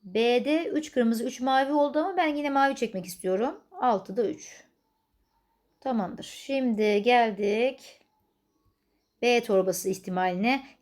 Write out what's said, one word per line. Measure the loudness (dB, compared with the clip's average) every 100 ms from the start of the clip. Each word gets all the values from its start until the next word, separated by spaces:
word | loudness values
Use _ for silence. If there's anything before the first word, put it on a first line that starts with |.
B'de | -4 0 2 2 2 0 0
üç | -4 -4
kırmızı, | 0 2 0
üç | -4 -4
mavi | 0 2 2
oldu | 2 2 0
ama | -2 0
ben | 0
yine | 0 -2
mavi | 0 0 0
çekmek | -4 -6 -10
istiyorum. | -8 -2 0 -2 -6 _ -4
Altıda | 0 0 -2 -4 -4
üç. | -4 -14 -20 -20 _ _ _ _ _ _ _ _ _ _ _
Tamamdır. | -4 -2 -4 -8
Şimdi | -16 -16 -4 -2 0 2 2 2
geldik | 4 4 4 0 -2 0 0 -2 -20 -20 _ _ _ _ _ _ _ _ _ _ _ _
B | 2 2
torbası | 4 2 2 -2 -4
ihtimaline. | -6 -4 -2 -2 0 0 0 -4 _